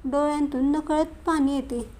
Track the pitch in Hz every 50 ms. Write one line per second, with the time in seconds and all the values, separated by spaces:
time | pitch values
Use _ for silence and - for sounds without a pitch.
0 | - 269 269 285 294 294 294 294 294 285 277 254 269 277 294 311 302 - 311 311
1 | 320 311 - - - 359 330 311 277 269 277 269 254 - 240 240 226 - -